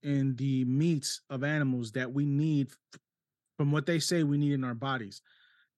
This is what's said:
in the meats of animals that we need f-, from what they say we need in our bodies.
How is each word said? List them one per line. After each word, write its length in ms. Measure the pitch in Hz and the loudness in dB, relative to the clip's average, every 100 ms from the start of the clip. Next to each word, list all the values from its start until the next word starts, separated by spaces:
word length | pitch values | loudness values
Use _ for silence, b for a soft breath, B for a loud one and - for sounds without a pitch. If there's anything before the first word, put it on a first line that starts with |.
in 320 | 143 139 135 123 | -2 0 0 0
the 280 | 135 131 127 | 0 0 2
meats 560 | 135 170 156 - - - | 2 2 0 -2 -8 -8
of 120 | 135 | -6
animals 480 | 143 151 139 123 113 | -2 0 0 -2 -4
that 200 | 127 127 | -4 -4
we 140 | 139 147 | 0 0
need 400 | 139 156 147 135 | 2 2 2 0
f-, 300 | - _ - _ _ _ _ _ - | -6 _ -20 _ _ _ _ _ -2
from 140 | 147 | 0
what 160 | 147 147 | 2 2
they 100 | 165 | 0
say 240 | - 175 | 2 2
we 160 | 147 143 | 2 2
need 160 | 147 | 2
in 100 | 139 | 0
our 120 | 127 117 | -2 -4
bodies. 480 | 135 127 101 - - b b b b | -4 -4 -6 -14 -20 b b b b